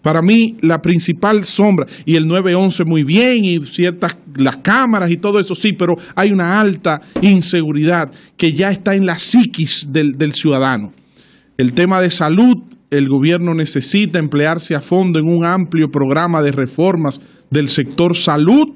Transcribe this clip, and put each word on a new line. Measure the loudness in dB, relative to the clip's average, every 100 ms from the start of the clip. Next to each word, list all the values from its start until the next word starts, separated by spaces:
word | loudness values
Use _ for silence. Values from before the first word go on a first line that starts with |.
Para | 0 0
mí, | 4 4 2 0
la | 0 0
principal | 0 0 0 -2 0 0
sombra, | -2 0 2 2 -2 -8 0
y | 0
el | 2
nueve | 0 2
once | 2 0 0 -2
muy | 0
bien, | 0 2 2 2
y | 0 -2
ciertas, | -4 -2 -2 -2 -6 -8 -16
las | -2 -2 -2
cámaras | -2 0 2 0 0
y | -2
todo | 0 0
eso, | -2
sí, | -2 -2
pero | -2 -2 -2 -6 -2
hay | 0
una | 0 0 0
alta | 0 0 -4 -4 -6 -2
inseguridad | 2 2 2 -2 -2 0 0 0 -4 -10 -20 _
que | -2
ya | 0 -2
está | -2 -2
en | 0
la | 0 -2
psiquis | 0 2 2 0 -4 -4 -4
del, | -2 -2
del | -2 -4
ciudadano. | -2 -2 0 0 -2 -6 _ _ _ _ _ _ -2
El | -2
tema | 0 0 2
de | 0
salud, | 0 0 4 4 4 -2 -20 _
el | -2 0
gobierno | 2 2 0 0
necesita | -2 -2 -4 -2 -2 0 -2
emplearse | -2 0 0 -2 -4 -6
a |
fondo | -2 0 0 0
en | 0
un | 0
amplio | 0 -2 -2 -2 -2
programa | 0 0 0 0 0
de | 0
reformas | -2 -6 0 0 0 -4 -6 -18 _ _
del | -2 0
sector | -2 -2 0 0
salud | 0 0 2 4 4 4